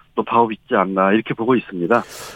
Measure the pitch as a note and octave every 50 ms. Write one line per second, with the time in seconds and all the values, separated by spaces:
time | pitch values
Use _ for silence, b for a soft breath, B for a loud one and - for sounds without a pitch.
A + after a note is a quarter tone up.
0 | b b b A#2 G#2+ - A#2 A#2 A#2 A2 A2 - _ - B2+ G#2+ F#2+ F#2+ F#2+ F#2+
1 | F#2+ G2 G#2 A2+ A2 - C#3+ A2+ A2+ B2 C3 G#2+ - - G2 F2 E2+ E2+ A#2 A#2
2 | G#2 B B B B B B